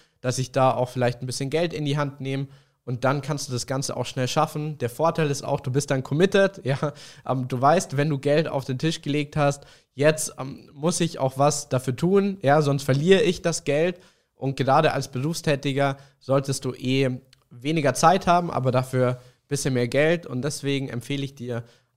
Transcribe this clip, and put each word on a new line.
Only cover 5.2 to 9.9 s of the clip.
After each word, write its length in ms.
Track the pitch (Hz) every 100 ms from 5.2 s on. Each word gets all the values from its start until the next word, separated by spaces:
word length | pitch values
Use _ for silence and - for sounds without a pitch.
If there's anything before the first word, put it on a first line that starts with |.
| 156
ist 140 | 139
auch, 160 | 107 143
du 140 | -
bist 180 | 127 143
dann 140 | 135
committed. 600 | 127 143 190 196 196 190
Ja, 280 | - 147 151 - - - -
ähm, 200 | 131 123
du 120 | 131
weißt, 360 | 135 170 185 139
wenn 120 | 147
du 100 | 143
Geld 280 | 143 147 156
auf 180 | 139
den 140 | 131 131
Tisch 240 | 160 165
gelegt 340 | - 143 147 151
hast, 280 | 143 139 - - _